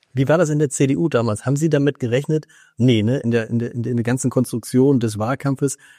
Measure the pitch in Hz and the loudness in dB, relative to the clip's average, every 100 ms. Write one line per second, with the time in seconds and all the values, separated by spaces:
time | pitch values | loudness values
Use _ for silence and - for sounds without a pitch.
0 | _ 127 135 165 156 151 147 - 135 151 | _ -2 2 2 2 0 0 0 0 0
1 | 165 120 113 107 131 143 165 147 143 - | 0 0 0 -2 -2 0 0 2 0 -2
2 | 117 123 147 156 - _ _ - 123 113 | -2 -2 0 -4 -4 _ _ 0 2 4
3 | 107 139 117 117 110 117 120 123 117 120 | 2 0 0 -2 -2 -4 -4 -6 -4 -2
4 | 117 127 123 131 120 120 - 127 139 131 | -2 -2 0 0 -2 -4 -2 2 4 4
5 | 113 104 110 135 139 135 139 - - | 0 -4 -4 -2 -4 -2 -4 -4 -16